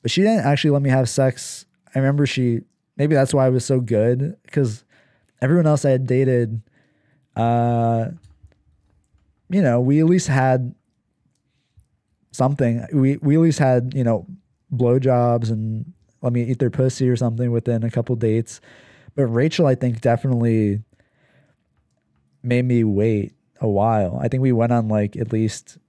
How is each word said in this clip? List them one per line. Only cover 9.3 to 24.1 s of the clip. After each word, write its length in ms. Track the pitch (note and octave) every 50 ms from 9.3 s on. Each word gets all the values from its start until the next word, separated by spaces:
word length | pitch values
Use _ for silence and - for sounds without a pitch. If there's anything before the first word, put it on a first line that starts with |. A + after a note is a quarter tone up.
| _ _ _ _
you 100 | F3 G3
know, 200 | G3 C3+ A#2 A#2+
we 180 | B2 C3 C#3 D3+
at 80 | D#3+
least 220 | D#3+ F3 F#3 - -
had 440 | C3+ C3+ C3 C3 C3 B2+ B2+ A#2+ - _ _ _ _ _ _ _ _ _ _ _ _ _ _ _ _ _ _ _ _ _ _ _ _ _ _ _ _ _ _ _
something. 560 | _ - C3 C3 C#3+ C#3 C#3 A#2+ A#2 A#2+ A#2 - -
We, 240 | D3 C3 C3+ C#3
we 180 | C3+ - D3 C#3+
at 60 | D#3+
least 180 | E3 E3 D3 -
had, 340 | D#3 C3 B2+ B2 A#2+ B2+ B2+
you 100 | C3+ B2+
know, 200 | A#2 A2+ G2+ - - - - _ _ _ _ _ _ E3
blowjobs 760 | A#2+ B2 A#2+ B2 C3 B2 C3 B2+ B2 A#2+ A#2+ A#2+ A#2 A#2 A2
and 420 | A#2 A2 A2 A2 A2 A2 A2+ - - _ _ _ _ _ -
let 100 | B2 A#2+
me 120 | A#2+ A#2
eat 160 | A#2 C3 A2+
their 100 | C3+ A#2+
pussy 380 | - - C3 C3 B2 - C3 B2+
or 80 | B2
something 340 | A#2 B2+ A#2+ A2+ A2+ B2 A#2+
within 320 | A#2 A#2 A2+ - A#2+ A2+ A2
a 80 | A#2
couple 240 | - B2 A2+ - B2+
dates. 460 | A2+ A2+ A2+ G#2+ A2+ A2+ - - - _ - - - - - - - _ - _
But 100 | - C#3
Rachel, 400 | A#2+ A2+ A#2 C3 D#3+ D#3+ - F3
I 80 | C#3+ C3
think, 260 | A#2+ - B2 A#2+ A2
definitely 800 | - B2+ A#2 A#2 - C#3 B2+ A#2 A#2 A#2 A2+ A2 A2 G#2 G2+ G#2 G#2+ _ _ _ _ _ _ _ _ _ _ _ _ _ _ _ _ _ _ _ _ _ _ _ _ _ _ _ _ _ _ _ _
made 220 | A#2+ B2 B2 B2
me 200 | B2+ B2 A#2+ A#2
wait 500 | G#2+ G2+ G2 G#2+ A2+ A2 G#2 G2 - _ _ _ _ _ _
a 80 | - A2+
while. 500 | G2+ G2 G2+ A2+ A2+ A2 G2+ F2+